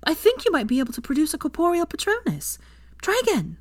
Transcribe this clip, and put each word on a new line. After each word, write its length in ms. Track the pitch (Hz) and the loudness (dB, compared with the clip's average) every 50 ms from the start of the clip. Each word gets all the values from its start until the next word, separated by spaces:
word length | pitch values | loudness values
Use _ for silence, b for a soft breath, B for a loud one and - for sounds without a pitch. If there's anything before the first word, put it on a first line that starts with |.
| - | 0
I 100 | - 320 | -2 -2
think 300 | - - 415 494 480 - | 4 4 4 4 4 0
you 80 | 480 | 0
might 140 | 359 285 214 | 0 0 0
be 120 | 220 247 262 | 0 0 0
able 140 | 269 240 | 0 -2
to 100 | - - | -4 -10
produce 320 | 240 - 277 262 311 302 - | -6 -4 0 0 0 0 0
a 40 | 302 | -4
corporeal 480 | - 302 - - 330 349 349 339 339 | -6 -6 -2 0 2 2 2 2 0
Patronus. 720 | 339 - - - - 415 466 466 - 160 143 - - - b b b b b b b b b | -2 -4 -6 -2 -2 -2 0 0 -4 -4 -4 -6 -8 -10 b b b b b b b b b
Try 180 | - - 392 480 | -2 0 2 2
again 360 | 494 466 403 254 160 - 165 - | 4 2 2 2 0 -4 -8 -14